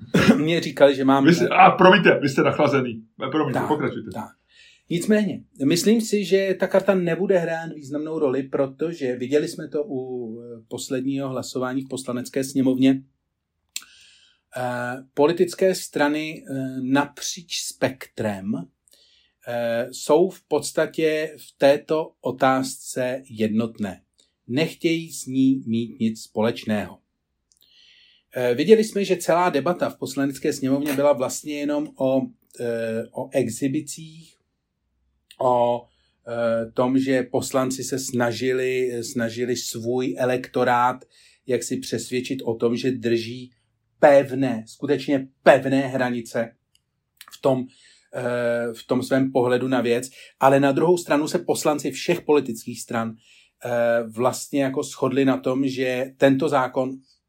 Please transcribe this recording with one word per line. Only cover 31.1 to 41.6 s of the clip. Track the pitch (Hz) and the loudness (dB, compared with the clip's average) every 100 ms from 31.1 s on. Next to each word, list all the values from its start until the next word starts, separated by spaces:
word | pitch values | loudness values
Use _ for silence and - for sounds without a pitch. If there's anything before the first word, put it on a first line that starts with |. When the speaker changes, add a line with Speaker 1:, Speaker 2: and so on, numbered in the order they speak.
Speaker 1:
vlastně | 143 123 - 151 147 | 2 -2 -6 -8 -6
jenom | 147 147 151 - | -4 -4 -4 -2
o, | 131 131 123 - _ - | 0 0 -2 -10 _ -8
eh, | 120 117 113 113 110 | -6 -4 -4 -6 -8
o | - 131 | -10 -4
exhibicích, | 139 113 113 139 151 - - 160 160 160 _ _ _ _ _ _ _ _ _ _ - | -2 -2 -2 -4 -4 -8 -14 -16 -20 -20 _ _ _ _ _ _ _ _ _ _ -2
o, | 127 123 120 120 - _ _ _ - | 2 2 2 0 -6 _ _ _ -10
eh, | 117 117 113 113 | -4 -2 -2 -4
tom, | - 127 131 | -2 2 2
že | 131 131 | 2 0
poslanci | 127 135 135 135 131 131 | 0 -4 -2 -2 -2 -4
se | 123 131 | -6 -6
snažili, | - 120 120 110 127 127 127 127 127 120 | -4 -2 -2 -2 -2 -2 -2 -2 -2 -4
snažili | 113 123 113 113 123 120 | -6 -4 -4 -4 -4 -4
svůj | - 120 113 127 131 131 | -6 -8 -4 -2 -2 -2
elektorát | 127 127 - 127 123 123 123 127 - _ _ _ - | -2 -2 -2 -2 2 2 2 -2 -10 _ _ _ -4
jak | 123 | -4